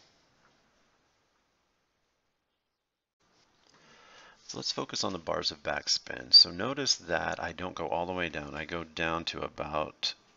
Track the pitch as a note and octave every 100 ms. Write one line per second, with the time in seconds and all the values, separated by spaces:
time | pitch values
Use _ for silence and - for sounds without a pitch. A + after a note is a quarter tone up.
0 | - _ _ _ _ _ _ _ _ _
1 | _ _ _ _ _ _ _ _ _ _
2 | _ _ _ _ _ _ _ _ _ _
3 | _ _ _ _ _ _ - - - -
4 | - - - - - - - - C#3 C3+
5 | G#2+ F2+ E2 D#2+ D#2 D#2 - D2 - -
6 | - B1+ B1 - F2 F2 A#2 C#3 C3 -
7 | F2 E2 E2+ - E2+ D#2+ F#2 - D#2+ E2+
8 | F2 F2+ E2+ D2+ C#2+ D2 D#2 E2+ E2 -
9 | E2 E2 E2 D#2+ - - D2 D#2 D2+ -
10 | - - -